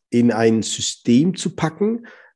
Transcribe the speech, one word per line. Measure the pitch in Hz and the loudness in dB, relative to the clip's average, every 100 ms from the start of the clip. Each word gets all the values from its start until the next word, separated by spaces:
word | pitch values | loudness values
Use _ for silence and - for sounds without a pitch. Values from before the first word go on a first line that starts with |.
| _ | _
in | 120 120 | 0 2
ein | 110 113 113 | 2 2 2
System | 101 - - - - 120 175 - | -2 -6 -8 -6 0 2 2 -2
zu | 180 - | -8 -4
packen | 160 160 208 233 233 - _ | -6 -2 -4 -4 -10 -20 _